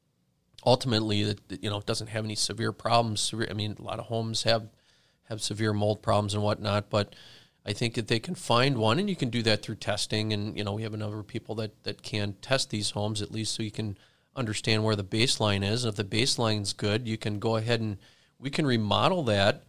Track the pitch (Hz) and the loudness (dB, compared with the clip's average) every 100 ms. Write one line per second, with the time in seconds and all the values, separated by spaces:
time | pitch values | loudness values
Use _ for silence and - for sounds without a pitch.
0 | _ _ _ _ _ _ 120 123 135 110 | _ _ _ _ _ _ 2 4 4 2
1 | 110 104 104 101 - 92 107 104 - 110 | 2 0 0 -2 -8 -8 -4 -4 -4 -4
2 | 107 110 110 104 - 107 113 - 110 117 | -4 -6 -4 -4 -4 -2 -4 -2 2 4
3 | 117 104 - 113 - 101 104 101 - 98 | 4 0 -2 -2 -4 -2 -4 -6 -8 -8
4 | 120 113 113 113 107 113 107 _ _ _ | -4 -2 -2 -2 2 2 0 _ _ _
5 | _ _ - 110 - 101 110 104 104 104 | _ _ -12 -8 -6 0 0 2 2 0
6 | - 104 104 104 104 104 104 104 - 107 | 2 2 2 0 0 0 0 0 0 0
7 | 101 - - - _ _ 107 101 120 120 | -2 -6 -20 -20 _ _ -8 -2 -2 -2
8 | 107 113 - - - 117 135 120 110 139 | 0 0 -2 -6 2 4 4 4 4 2
9 | 208 175 131 117 110 107 - 107 - 101 | 0 -2 -2 0 2 2 0 -8 -4 -2
10 | - 107 107 104 104 87 104 104 110 107 | -2 -2 0 -2 -4 -4 -4 -4 -6 -6
11 | 107 107 101 110 - 110 107 - 104 101 | -6 -8 -8 -10 -8 -6 -6 -8 -12 -10
12 | - 107 101 98 - 135 - 104 104 104 | -6 -4 -4 -6 -2 -2 0 -2 -2 -2
13 | 107 107 104 110 107 - 110 - 110 98 | -2 -4 -6 -6 -6 -4 -6 -6 -8 -8
14 | _ _ _ 139 110 104 - 110 110 104 | _ _ _ -6 -4 -2 2 2 4 0
15 | 95 110 123 - 107 98 98 120 120 - | 0 2 2 2 2 2 0 0 -2 -4
16 | 101 110 123 - 110 107 98 - 104 107 | -2 0 0 2 2 0 -2 -2 0 0
17 | 117 110 110 104 110 113 113 117 110 98 | 0 -4 -4 -2 0 0 2 0 0 -6
18 | - _ _ _ 135 139 143 117 104 101 | -12 _ _ _ -6 0 2 4 4 4
19 | 135 180 123 101 98 - | 4 2 2 4 4 2